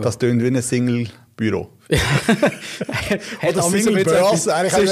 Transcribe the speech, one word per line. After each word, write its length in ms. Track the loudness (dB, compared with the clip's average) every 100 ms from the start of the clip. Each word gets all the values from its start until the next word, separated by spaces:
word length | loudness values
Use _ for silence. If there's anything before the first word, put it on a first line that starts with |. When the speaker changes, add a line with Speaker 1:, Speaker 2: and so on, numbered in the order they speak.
Speaker 1:
Das 160 | -4 0
tönt 240 | 0 2
wie 40 | 2
ein 140 | 0
Single-Büro. 1080 | 0 0 0 0 -4 -10 _ -4 -2 -2 -6 -16 -2
Speaker 2:
<laughs> 0 |
Hat 1300 | 0 0 0 0 2 2 -2 -12 -10 -8 -6 -4 -6 -6 -4 -2
Speaker 1:
Oder 140 | 0
Speaker 2:
auch 20 | 0
ein 60 |
bisschen 80 | 0 2 2
Speaker 1:
Single-Börse, 220 | 2 4
Speaker 2:
etwas, 300 | 4 2 0
Speaker 1:
eigentlich 240 | 0 0
Speaker 2:
es 60 | 2
ist, 80 | 2